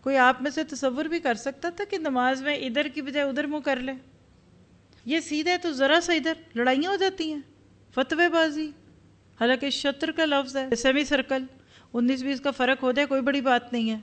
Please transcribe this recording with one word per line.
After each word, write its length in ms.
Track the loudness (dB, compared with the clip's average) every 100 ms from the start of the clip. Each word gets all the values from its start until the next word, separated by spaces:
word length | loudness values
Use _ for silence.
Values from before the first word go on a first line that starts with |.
کوئی 140 | 0 4
آپ 220 | 4 4
میں 100 | -2
سے 120 | -4
تصور 420 | -6 -2 -2 -2 -4
بھی 140 | -2
کر 160 | -2 -2
سکتا 300 | -4 -6 -8
تھا 140 | -6 -6
کہ 80 | -4
نماز 440 | -2 0 0 0
میں 140 | -2 -4
ادھر 320 | -2 -2 -2
کی 140 | -4
بجائے 260 | -6 -2 -2
ادھر 180 | -2 -2
منہ 180 | -2 -2
کر 140 | -2
لے؟ 140 | -4 -10 -14 _ _ _ _ -20 _ _ _ -18 -2
یہ 140 | -2
سیدھا 320 | -2 -2 0
ہے 60 | 0
تو 140 | -2
ذرا 280 | 0 4 4
سا 120 | 4
ادھر 200 | 0 0 -4 -8 0
لڑائیاں 360 | 2 2 0
ہو 40 | 0
جاتی 360 | 0 -2 -6
ہیں، 60 | -6 -12 -20 -20 -20 _ -2
فتوے 320 | 0 2 4
بازی، 400 | 4 2 0 -6 -10 -20 -20 -20 _ _ -2
حالانکہ 300 | 2 2 0
شطر 420 | -2 -2 -2 -4
کا 140 | 0 2
لفظ 300 | 2 0 -4
ہے، 100 | -2 0
سیمی 260 | 2 2 2
سرکل، 380 | 0 0 -2 -4 -14 _ -20 -8
انیس 300 | 0 2 0
بیس 180 | -2 -2
کا 100 | -2
فرق 320 | 0 2 2
ہو 80 | 2
جائے 160 | 2 2
کوئی 140 | 2
بڑی 200 | 2 2
بات 300 | 2 2 0
نہیں 160 | -2 -2
ہے۔ 60 | -4